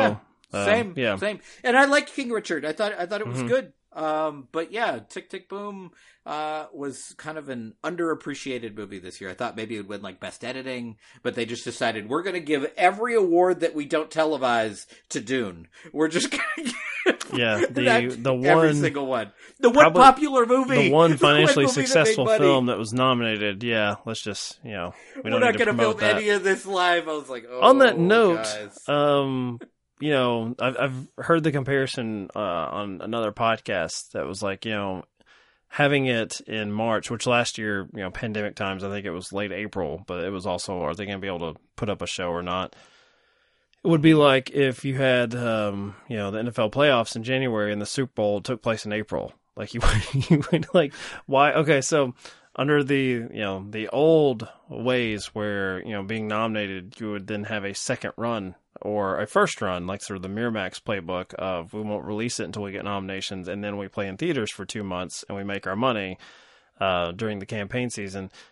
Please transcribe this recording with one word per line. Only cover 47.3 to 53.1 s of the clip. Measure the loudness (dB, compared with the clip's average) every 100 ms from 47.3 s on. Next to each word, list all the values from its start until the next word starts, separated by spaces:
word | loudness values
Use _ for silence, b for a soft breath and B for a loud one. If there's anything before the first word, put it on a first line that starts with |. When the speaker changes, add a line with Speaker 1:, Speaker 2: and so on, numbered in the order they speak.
| 0 0 0 0
Speaker 2:
and | -2
the |
Super | -4 -4 -4
Bowl | 0 0 0
took | -4 -4
place | -2 -4
in | -4
April. | -6 -4 -6 -6 -14 _
Like, | -12 -8
you | 2
<laughs> | 2 2 0
would, | -2 2
you | 2 4
would, | -2 2
like, | 2 2 B B B 0
why? | 4 6
Okay, | 4 4 4
so | 4 2 2 -2 B B B
under | -2 2 4
the, | 4 2
you | 2